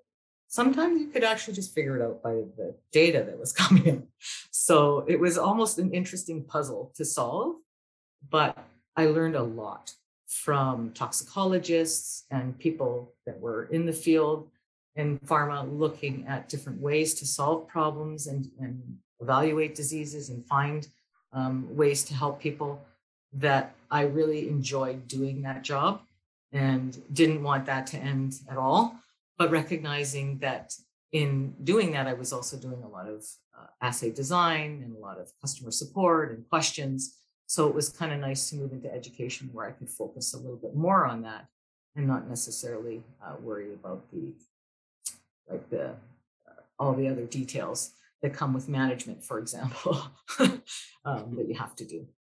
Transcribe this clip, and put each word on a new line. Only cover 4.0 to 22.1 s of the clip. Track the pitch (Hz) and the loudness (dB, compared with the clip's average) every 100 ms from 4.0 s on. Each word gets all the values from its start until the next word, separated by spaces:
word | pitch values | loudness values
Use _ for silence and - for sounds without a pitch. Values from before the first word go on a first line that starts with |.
| - _ - - - | -2 _ -14 -14 -6
So | - - 156 147 143 139 | 0 6 8 8 4 2
it | 170 | 4
was | 175 170 | 4 4
almost | 196 220 220 - | 2 2 2 2
an | 185 | 0
interesting | 180 180 185 - 160 | 0 -2 -6 -8 -8
puzzle | 139 156 131 104 131 - | -4 -4 -2 -6 -8 -6
to | - | -4
solve, | 147 120 170 294 330 _ _ _ _ _ _ - | 0 0 0 -2 -4 _ _ _ _ _ _ 0
but | 156 143 - - _ _ | 2 2 0 -14 _ _
I | - 156 | 4 4
learned | 160 160 | 6 2
a | 143 | 2
lot | 117 113 104 101 - - _ _ - | -2 -4 -8 -10 -14 -20 _ _ -8
from | - - 143 131 120 113 | -4 2 2 2 0 -4
toxicologists | - 120 - - 196 190 180 175 165 165 - - - - | -4 -4 -4 -4 0 2 2 4 2 2 0 -4 -10 -6
and | 135 127 127 | -4 -4 -2
people | 160 151 127 123 123 _ | -2 0 -2 -2 -6 _
that | 120 - | -12 -8
were | 117 110 | -6 -4
in | - 165 165 | -2 0 0
the | |
field | 160 170 160 151 156 - _ _ _ _ | 0 4 6 6 2 -4 _ _ _ _
in | 151 147 143 | -4 -2 -2
pharma | - 156 147 143 131 147 | 0 2 2 -2 -4 0
looking | 156 151 143 135 135 | -2 0 -6 -6 -6
at | 131 - | -6 -6
different | 135 139 131 | -10 -8 -6
ways | 143 151 156 | 0 2 2
to | - 139 | 0 -2
solve | - 143 160 - | 0 2 0 -2
problems | 165 151 147 156 151 143 | 0 0 0 -6 -6 -6
and, | 135 131 - | -6 -6 -8
and | 127 127 123 123 _ - | -8 -8 -12 -16 _ -8
evaluate | 120 131 156 156 151 | 0 4 4 2 0
diseases | 151 139 156 147 151 135 | -2 -4 -4 -6 -10 -10
and | 120 - | -10 0
find, | 139 143 151 147 _ _ _ _ | 2 4 0 -6 _ _ _ _
um, | 131 131 131 - | -4 -2 -2 -2
ways | 147 143 139 | 2 4 4
to | - | 0